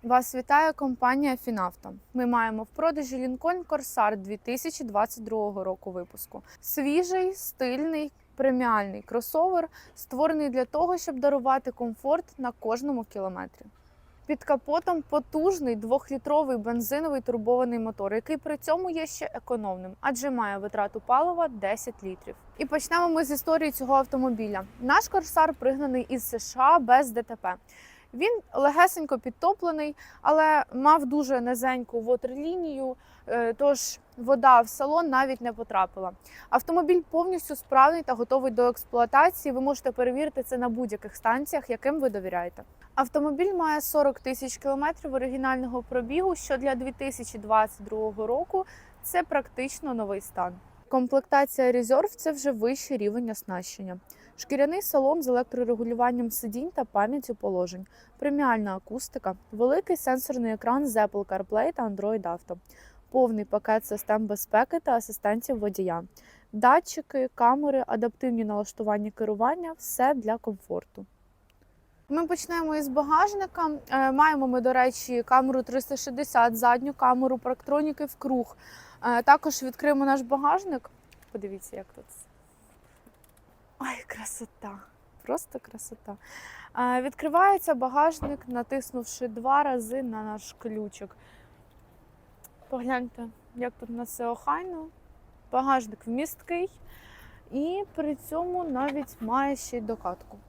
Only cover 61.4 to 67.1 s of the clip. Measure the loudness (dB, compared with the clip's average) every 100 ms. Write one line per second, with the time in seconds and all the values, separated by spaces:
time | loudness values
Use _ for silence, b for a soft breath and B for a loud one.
61.4 | -2 0 0 -2 -4 -2 -2 -2 -4 -8
62.4 | -10 -14 _ b b b _ 2 4 2
63.4 | -2 -2 2 0 0 -8 0 0 0 -4
64.4 | 2 2 4 0 2 0 0 -4 -2 -2
65.4 | -2 -2 -2 -2 -2 -4 -6 b b b
66.4 | b 2 6 6 4 -12 -6